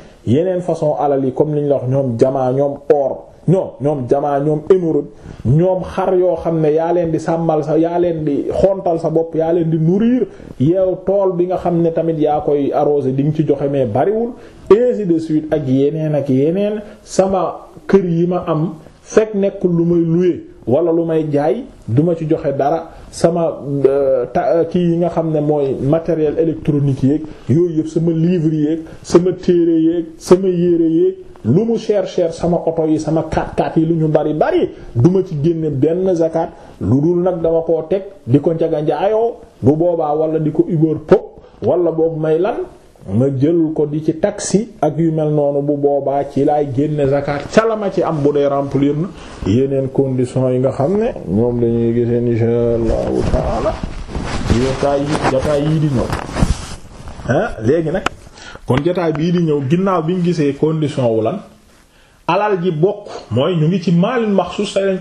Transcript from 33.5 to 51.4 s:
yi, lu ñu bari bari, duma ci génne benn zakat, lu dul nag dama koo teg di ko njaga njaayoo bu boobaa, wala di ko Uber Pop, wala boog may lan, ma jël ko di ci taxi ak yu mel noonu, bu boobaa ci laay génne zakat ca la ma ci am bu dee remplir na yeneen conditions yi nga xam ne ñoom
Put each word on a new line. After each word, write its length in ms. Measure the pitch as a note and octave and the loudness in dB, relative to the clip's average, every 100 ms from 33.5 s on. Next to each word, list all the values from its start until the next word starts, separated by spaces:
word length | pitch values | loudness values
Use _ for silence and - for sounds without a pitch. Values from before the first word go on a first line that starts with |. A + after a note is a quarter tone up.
| - D#3+ E3 | -2 0 0
yi, 60 | D#3+ | 0
lu 100 | E3+ | 0
ñu 120 | D#3 | 2
bari 260 | D3+ D3+ | 0 0
bari, 360 | D#3 C4 F4+ G3 - - A#2 | 0 0 2 -2 -4 -6 2
duma 280 | D#3 F#3+ | 4 4
ci 120 | F#3 D3+ | 0 -2
génne 280 | D#3 E3 D#3 | 0 0 -2
benn 440 | C3+ D3+ F3 F#3+ E3 | 0 0 2 0 0
zakat, 340 | D#3+ E3 E3+ - - - | 0 -2 -4 -8 -20 -6
lu 180 | F#2 C3+ | 0 2
dul 200 | D#3+ F3 | 2 2
nag 180 | F3+ E3+ | 0 0
dama 200 | E3 E3 | 0 0
koo 220 | E3 D#3+ D#3+ | 0 -2 0
teg 140 | G3 - - A2+ | -4 -4 -12 0
di 120 | C#3+ | 2
ko 120 | E3+ | 2
njaga 280 | D#3+ D#3+ D#3 | 0 0 0
njaayoo 540 | D3+ D3+ G3 G#3+ A#3 - - - | -2 0 0 2 0 -4 -16 0
bu 140 | A#2 D#3 | 2 2
boobaa, 380 | F3 E3 D3 D3+ | 2 0 0 0
wala 240 | D#3 D#3 | 0 0
di 120 | D3+ | 0
ko 140 | D#3 E3+ | 0 0
Uber 300 | D#3+ D#3 D3+ - | 2 2 0 0
Pop, 320 | G3+ - - - - | 0 0 -16 -20 -6
wala 300 | - E3+ E3+ | -2 0 0
boog 260 | D#3+ E3 D#3 | 0 -2 0
may 180 | D#3+ D#3 | -2 0
lan, 260 | G#3 D4 F4+ - - - - | -2 -4 -10 -14 -20 -20 -4
ma 180 | G#2 C#3 C3 | 0 0 2
jël 340 | D3 E3+ D#3 D#3 | 2 2 0 0
ko 100 | D3 | -2
di 180 | D#3 | -2
ci 100 | D#3+ D#3 | -2 -2
taxi 500 | G#3 G3+ - G3 A#3 - | -2 -4 -2 -2 -2 -2
ak 160 | D#3 D3 | -2 0
yu 140 | E3 | 0
mel 180 | D#3 D3+ | 2 0
noonu, 320 | D3+ C#3+ C#3+ | 2 2 0
bu 160 | C#3+ C#3+ | 0 0
boobaa 460 | C#3+ C#3 C3+ C#3+ C#3 | 2 2 0 -2 -2
ci 100 | C3+ D3 | 0 2
laay 220 | D3 C#3+ B2+ | 2 0 0
génne 320 | D3+ D3 C3+ | 0 0 0
zakat 360 | C#3+ C#3+ C#3+ - | 0 -2 -6 0
ca 120 | G#3+ A3+ | 2 2
la 80 | G#3 | 0
ma 160 | G3 | -2
ci 100 | F3+ | -2
am 160 | E3 D#3 | 0 0
bu 80 | C#3+ | 2
dee 140 | C#3+ C#3 | 2 2
remplir 480 | C#3 C#3 C3+ C#3 D3+ | 0 -2 0 0 0
na 120 | F#3+ - - - G2 | -4 -8 -18 -6 0
yeneen 440 | A#2 C#3 C3+ C3 | 2 2 0 -2
conditions 600 | C3+ C3+ B2+ B2 C3 B2+ | -2 0 0 -2 0 0
yi 80 | B2+ | 2
nga 120 | C3 | 0
xam 260 | G#2+ C#3+ G#3 | 0 0 0
ne 140 | A#3 - - | -2 -4 -2
ñoom 340 | G2 | 0